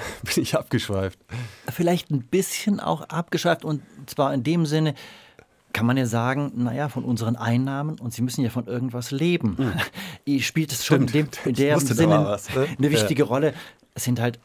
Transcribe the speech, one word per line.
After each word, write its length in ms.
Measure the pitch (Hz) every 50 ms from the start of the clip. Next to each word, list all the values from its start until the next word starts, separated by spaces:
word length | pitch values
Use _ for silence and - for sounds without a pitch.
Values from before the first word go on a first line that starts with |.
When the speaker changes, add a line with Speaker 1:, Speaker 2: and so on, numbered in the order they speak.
| - -
Speaker 1:
<laughs> 120 | - - -
bin 180 | - - -
ich 160 | 131 - - -
abgeschweift? 600 | - - - 113 - - 101 95 95 95 - - _ _ - 120 123 110 - - - -
Speaker 2:
Vielleicht 400 | 117 - 170 170 175 170 - -
ein 140 | 156 135 120
bisschen 560 | - - 185 185 - - - - 214 202 -
auch 240 | - - 165 151 -
abgeschweift 600 | - - 160 170 - - 165 - 175 165 151 -
und 200 | 160 151 139 - - - - 139 -
zwar 260 | - - 143 139 143
in 80 | 135
dem 240 | 120 143 165 175 165
Sinne, 300 | 147 147 160 156 156 - - - - - - - - - - - _ _ _ _ _
kann 140 | - 107 110
man 120 | 117 127 135
ja 100 | 131 117
sagen, 440 | 107 117 117 123 131 143 143 139 104
na 180 | 113 123 120 117
ja, 160 | 131 147 143
von 140 | - 131 -
unseren 320 | 120 123 107 113 110 120
Einnahmen 640 | 117 113 113 117 123 131 135 135 139 147 151 156 -
und 120 | - 120
sie 120 | - - 117
müssen 200 | 127 113 - 131
ja 60 | 113
von 160 | - 127 113
irgendwas 460 | - 123 123 123 131 117 123 120 -
leben. 440 | 139 139 160 175 175 170 - 214 - -
Speaker 1:
Mhm. 140 | 135 120 - - - - - 185
Speaker 2:
<laughs> 260 | 196 185 151 - -
Ihr 160 | - 143 135
spielt 300 | - - - 160 160 151
es 120 | 135 117 -
schon 240 | - 156 135 135 113
Speaker 1:
Stimmt. 60 | 117
Speaker 2:
in 120 | 147 151
dem, 200 | 147 - - -
in 60 | -
Speaker 1:
Ich 60 | 123 120
Speaker 2:
dem 180 | 139 143 147
Speaker 1:
wusste, 140 | 139 139 131
da 60 | 120
Speaker 2:
Sinne 180 | 113 165 160 160
Speaker 1:
war 100 | - -
was, 240 | - 104 101 - - -
ne? 100 | - 135 147 -
Speaker 2:
eine 120 | - 131 147
Speaker 1:
Ja. 60 | 147
Speaker 2:
wichtige 280 | 156 107 101 139 123
Rolle. 320 | 143 104 120 135 151 151 131 - - - - _ _ _ _
Es 120 | - -
sind 140 | 127 123 110
halt 200 | 113 123 117 - _